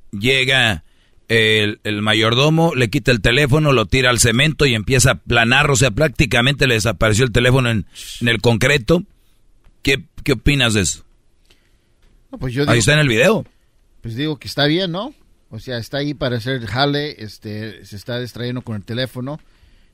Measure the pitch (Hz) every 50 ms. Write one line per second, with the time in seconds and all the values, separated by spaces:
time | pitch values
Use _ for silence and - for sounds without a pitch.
0 | - - - 101 104 123 135 135 127 131 135 131 120 113 95 78 - - _ _
1 | _ _ _ _ _ - 113 113 110 110 110 107 104 104 107 - - 107 104 104
2 | 104 107 107 110 110 110 120 123 139 156 160 165 165 165 156 127 123 104 - 143
3 | 104 - 120 110 87 123 117 135 151 127 143 156 156 147 135 117 107 87 - 131
4 | 127 127 120 107 - 120 110 123 143 160 135 - 147 139 117 107 98 - 135 127
5 | 123 135 117 - - - 120 117 113 117 127 139 147 147 139 120 139 127 98 117
6 | 156 151 113 - 156 113 - 120 117 135 143 120 143 131 117 110 95 117 95 80
7 | 113 107 107 101 135 123 98 127 120 123 123 135 123 117 113 104 - - - -
8 | - - - - 120 120 117 110 - 120 117 98 123 135 143 131 107 - 165 180
9 | 196 _ _ _ _ _ _ _ _ _ _ _ _ - _ _ - 135 135 127
10 | - _ - - - - 135 110 - 151 147 139 123 117 107 107 92 - - -
11 | - _ _ _ _ _ _ _ _ _ _ _ _ _ _ _ _ _ _ _
12 | _ _ _ _ _ - - 233 - 131 113 139 143 180 117 120 107 - 147 151
13 | 151 135 113 107 139 190 220 180 - - _ _ _ _ _ _ _ _ _ _
14 | - 117 110 120 147 156 151 - - 101 - - 143 147 156 175 196 180 160 190
15 | 220 294 - _ _ _ _ _ _ - - 110 - 131 123 117 107 - - 139
16 | 143 147 143 - 151 127 123 117 107 131 135 127 113 101 98 127 143 143 143 147
17 | 147 151 - - 107 104 - - - 107 104 107 110 110 92 - 95 101 104 101
18 | - - 120 123 123 113 - 113 120 123 123 127 - 127 110 104 90 - 113 120
19 | 131 - - 127 123 135 151 - - _ _ _ _ _ _ _ _ _